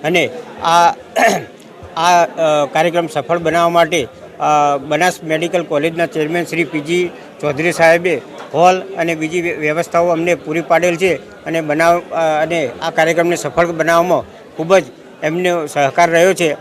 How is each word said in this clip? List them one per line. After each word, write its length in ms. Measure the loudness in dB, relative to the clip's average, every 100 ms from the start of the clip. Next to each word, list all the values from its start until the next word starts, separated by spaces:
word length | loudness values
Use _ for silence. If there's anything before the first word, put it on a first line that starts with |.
અને 260 | 0 0 0 -6 -14 -6
આ, 280 | 2 4 4
<clears throat> 1040 | 0 -6 0 0 0 -8 -18 -20 -20 -12 -2
આ, 280 | 2 4
અ, 420 | 2 0 0 2 0
કાર્યક્રમ 340 | 0 0 0 -2
સફળ 320 | -6 -4 -2
બનાવવા 300 | 0 0 2
માટે, 400 | 2 2 0 -4 -10 -20 -4
અ, 360 | 0 2 2 0 -2
બનાસ 360 | 0 0 -2
મેડિકલ 380 | -6 -4 -2 -4
કોલેજના 440 | -2 -2 -2 -2 -4
ચેરમેન 380 | -2 -2 -2
શ્રી 200 | -4 -4
પી 160 | -4 -4
જી 300 | -4 -2 -2 -8 -20 -6
ચૌધરી 320 | -6 -2 -2
સાહેબે 480 | 2 4 4 2 -4 -6 -18 -6
હોલ 260 | 4 4 4
અને 340 | -4 -6 -4
બીજી 260 | -4 -4 -4
વ્ય-, 120 | -4
વ્યવસ્થાઓ 560 | -4 -2 -2 -2 0 2
અમને 260 | 0 0
પૂરી 260 | -2 -2 -6
પાડેલ 360 | 0 2 2 0
છે 480 | 0 -2 -6 -14
અને 160 | -6 -4
બનાવ, 380 | -2 2 2 2
અ, 440 | -2 -2 0 0
અને 280 | 0 -2 -4 -4
આ 80 | -4
કાર્યક્રમને 460 | 0 2 2 0 -2
સફળ 300 | -2 0 -2
બનાવવામાં 560 | 0 2 2 2 -2 -2 -18 -18 -10
ખૂબ 200 | 2 2
જ 80 | 2 -16 -20 -8
એમનો 440 | -4 -2 -2 -2 -2
સહકાર 440 | 0 0 2 2
રહ્યો 240 | 4 4
છે. 200 | 2 -2 -2